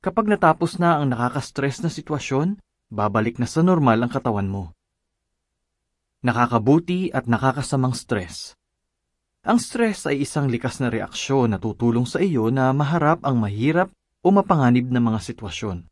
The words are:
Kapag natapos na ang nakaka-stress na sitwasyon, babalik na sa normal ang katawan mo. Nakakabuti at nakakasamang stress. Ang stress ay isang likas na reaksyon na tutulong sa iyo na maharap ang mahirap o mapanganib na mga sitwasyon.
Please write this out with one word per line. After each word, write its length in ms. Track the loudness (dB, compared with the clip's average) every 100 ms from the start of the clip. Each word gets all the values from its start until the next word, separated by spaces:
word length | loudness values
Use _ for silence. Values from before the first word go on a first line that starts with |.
Kapag 300 | -4 -2 0
natapos 480 | 2 4 2 -2 0
na 240 | 2 2
ang 80 | 0
nakaka-stress 720 | -2 -2 -4 -8 -4 -4 -2
na 80 | -6
sitwasyon, 720 | -6 -6 -6 -2 -2 -2 -4 _ _ _
babalik 560 | -4 -2 0 -2 -2
na 80 | -4
sa 160 | 2 4
normal 320 | 4 4 2
ang 120 | 2
katawan 320 | -2 -2 -2 -4
mo. 240 | -6 -8 -16 _ _ _ _ _ _ _ _ _ _ _ _ _ _
Nakakabuti 880 | -4 0 2 2 4 2 2 -2 -2
at 160 | -4 -2
nakakasamang 680 | 0 0 -2 -2 -2 -2
stress. 600 | -4 -4 -4 -4 -14 -18 _ _ _ _ _ _ _ _ _ 0
Ang 160 | 0
stress 480 | 0 -2 -2 -2 -2
ay 160 | -2 -2
isang 240 | -2 0
likas 320 | -2 -4 -2
na 80 | -2
reaksyon 640 | -2 -6 -10 0 2 2
na 40 | 0
tutulong 400 | -4 0 0 2
sa 160 | 0 0
iyo 320 | 0 2 0
na 240 | 2 2
maharap 480 | 2 0 2 2 2
ang 160 | 0 0
mahirap 560 | 0 0 0 2 0 _ _ _
o 120 | 2
mapanganib 560 | 2 4 4 4 4 2
na 80 | 0
mga 240 | 2 0
sitwasyon. 640 | -4 -12 -12 -8 -8 -8 -12